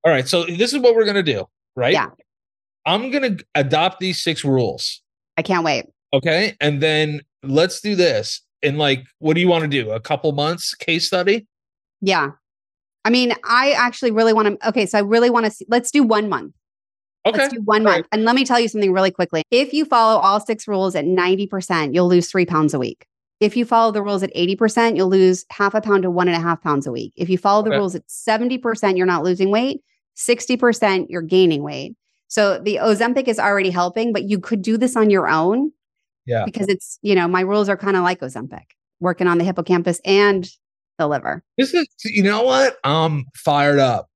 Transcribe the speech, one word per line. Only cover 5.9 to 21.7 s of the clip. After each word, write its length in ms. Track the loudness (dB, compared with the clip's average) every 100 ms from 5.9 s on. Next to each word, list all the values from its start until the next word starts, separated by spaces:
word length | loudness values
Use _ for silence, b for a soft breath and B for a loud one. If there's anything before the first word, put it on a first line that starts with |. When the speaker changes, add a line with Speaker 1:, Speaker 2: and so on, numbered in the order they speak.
| _ _
Speaker 1:
Okay, 420 | -2 0 0 -2 -2
and 200 | -2 0
then 400 | 0 0 -2 -4 _ _
let's 380 | -2 0 0 -2
do 160 | -4 2
this 460 | 2 2 -4 -12 _ _
in, 140 | -4 0
like, 260 | 0 -2 -6 _
what 160 | 0
do 60 | 2
you 80 | 2
wanna 180 | 2 0
do? 220 | -2 -4
A 80 | -6
couple 300 | -4 -2 -2
months 420 | -2 -4 -4 -8
case 320 | -8 -4 -2 -2
study? 400 | -2 0 0 -4 _ _ _ _ _
Speaker 2:
Yeah. 300 | 0 0 -2 -8 _ _ _ _ _ _ 0
I 40 |
mean, 240 | 2 2 -2
I 280 | 0 0 2
actually 380 | 0 0 0 -2
really 200 | 2 2
wanna, 220 | 4 2 0 -4
okay, 180 | -2 0
so 120 | 0
I 40 |
really 280 | 2 2 4
wanna 200 | 2 0
see, 140 | -6 -2
let's 220 | -2 2
do 120 | 2
one 260 | 2 2 0
month. 260 | -6 -8 _ _ _ _ _ _ _ -2
Speaker 1:
Okay. 120 | 0
Speaker 2:
Let's 160 | -2
do 60 | -2
one 180 | 0 2
Speaker 1:
All 40 | 4
right. 100 | 2
Speaker 2:
month. 60 | 0
And 120 | -2 2
let 80 |
me 100 | 2
tell 160 | 2 2
you 80 | 0
something 240 | 0 0
really 180 | 2 0
quickly. 320 | 0 -2 -2 0
If 220 | 0 2
you 140 | -2 0
follow 340 | 4 4 4
all 200 | 2 0
six 280 | -2 -8 -4
rules 260 | -2 -2
at 120 | -2 0
ninety 400 | 0 2 0 -2
percent, 480 | -6 -2